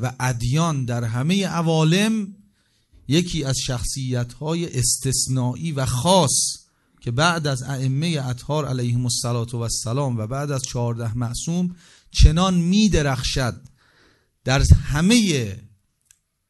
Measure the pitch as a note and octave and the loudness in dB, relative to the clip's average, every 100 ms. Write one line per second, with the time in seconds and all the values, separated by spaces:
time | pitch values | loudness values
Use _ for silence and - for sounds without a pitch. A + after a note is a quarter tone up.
0 | A#2+ B2 B2+ A#2 A#2+ D3+ E3+ C#3 A#2+ A#2+ | -6 -4 -4 -2 0 0 0 -2 -4 -4
1 | A#2 B2 D#3 G3 F3+ E3 E3 D#3+ D#3 F#3 | -4 -2 0 0 0 -2 0 4 4 4
2 | A3 A3 F#3+ - _ _ _ _ _ - | 2 0 -4 -12 _ _ _ _ _ -12
3 | - D#3 F3 E3 C3+ C3 - B2 - C#3 | 0 0 0 -4 -4 -4 -4 -4 -4 -6
4 | B2+ B2 A#2+ - D#3 E3+ E3+ B2+ A#2+ - | -4 -4 -4 -8 -6 -4 -4 -2 -2 -2
5 | C3+ B2+ - C3 B2 B2+ E3 C3+ C3 B2 | -2 -2 -2 -2 -2 -4 -6 -4 -2 0
6 | E3 F#3+ C#3 - - - _ _ _ _ | 2 4 4 0 -4 -8 _ _ _ _
7 | B2 A#2+ E3+ E3 D3 B2+ C3+ C3+ C3 C3+ | -6 0 0 0 -2 -4 -4 -4 -2 0
8 | E3+ D3+ B2+ B2 - D3+ C#3+ B2+ A#2+ A#2+ | 0 -2 -4 -8 -4 -4 -2 -2 0 0
9 | A#2+ - A#2+ A#2+ A#2 A#2 A2+ - A2+ C3 | -2 -2 -2 -4 -4 -6 -6 -4 -4 -2
10 | C#3 A#2 G#2+ C3+ D3 C3+ - B2 A#2+ A#2 | -2 -2 -4 -6 -4 -4 -4 -4 -4 -4
11 | A#2 A#2+ A#2 A#2 - F3 F3+ - - - | -6 -4 -6 -6 -4 -2 -4 -6 -20 -20
12 | _ - D3 D#3+ F#3+ F3+ E3+ G#3 G#3+ E3 | _ 6 6 8 2 2 2 4 4 2
13 | C#3+ A#2+ - C#3+ A#2+ - - _ _ _ | 0 -2 -4 -2 -4 -6 -14 _ _ _
14 | _ _ _ _ B2 C3+ - - - D3 | _ _ _ _ 0 4 8 8 6 2
15 | F3+ A#3+ G3+ C#3 G#2 G2+ G#2 _ _ _ | 6 6 4 0 -2 -8 -16 _ _ _
16 | _ _ _ _ | _ _ _ _